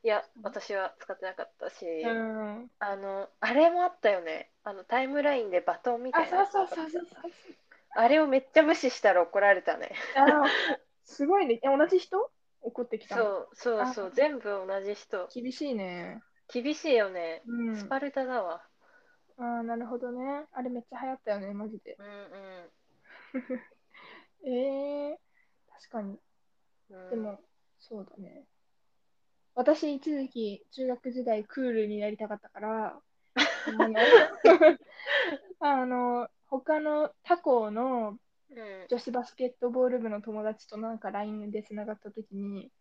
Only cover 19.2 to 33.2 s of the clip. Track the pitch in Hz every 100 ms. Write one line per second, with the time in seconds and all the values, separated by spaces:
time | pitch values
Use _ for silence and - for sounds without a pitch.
19.2 | _ - 240 233 233 233 233 247 247 247
20.2 | 269 285 302 269 247 247 233 247 262 262
21.2 | - 202 196 202 214 220 - - 202 202
22.2 | 196 196 190 185 170 _ _ _ _ -
23.2 | - 262 254 254 - _ _ - - -
24.2 | _ _ 285 247 269 277 285 285 294 320
25.2 | _ _ _ _ _ - - 233 202 202
26.2 | _ _ _ _ _ _ _ 190 185 226
27.2 | 214 202 _ _ _ _ - 214 190 -
28.2 | 185 - 269 _ _ _ _ _ _ _
29.2 | _ _ _ - 247 311 311 277 311 285
30.2 | 262 233 214 202 _ - 254 247 262 247
31.2 | 240 214 214 - 254 226 208 208 208 214
32.2 | 214 208 - - 214 220 214 - _ _